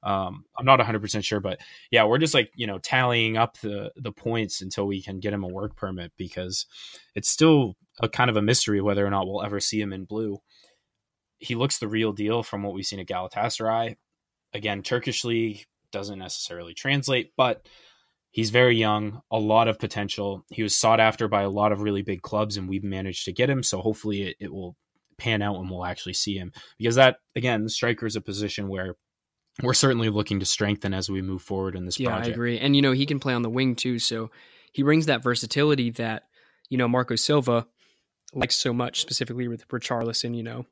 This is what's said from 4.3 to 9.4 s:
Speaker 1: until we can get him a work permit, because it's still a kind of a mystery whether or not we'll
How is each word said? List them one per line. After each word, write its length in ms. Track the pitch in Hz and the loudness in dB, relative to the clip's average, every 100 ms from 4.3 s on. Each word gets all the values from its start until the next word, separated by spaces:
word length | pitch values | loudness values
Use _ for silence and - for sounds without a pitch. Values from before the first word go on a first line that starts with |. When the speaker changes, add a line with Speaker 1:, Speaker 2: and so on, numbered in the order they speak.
| 113 104 - | -2 -2 -6
Speaker 1:
until 240 | 95 - 101 | -8 -4 -2
we 160 | 98 | -4
can 200 | 92 95 | -6 -6
get 120 | 101 | -4
him 100 | 101 | -4
a 40 | 92 | -6
work 280 | 92 101 - | -6 -8 -8
permit, 360 | 98 92 85 _ | -8 -8 -10 _
because 500 | 92 - 92 92 - - - - _ - | -10 -8 -6 -6 -8 -14 -20 -20 _ -4
it's 140 | - | -2
still 480 | - 160 151 117 92 _ _ | 4 6 6 4 -2 _ _
a 80 | 117 | -4
kind 220 | - 127 | 2 2
of 80 | 107 | 4
a 60 | |
mystery 360 | 104 123 - 104 | 4 2 2 0
whether 240 | 98 101 | 2 0
or 60 | 101 | 0
not 160 | 98 92 | 0 -2
we'll 160 | 98 | -4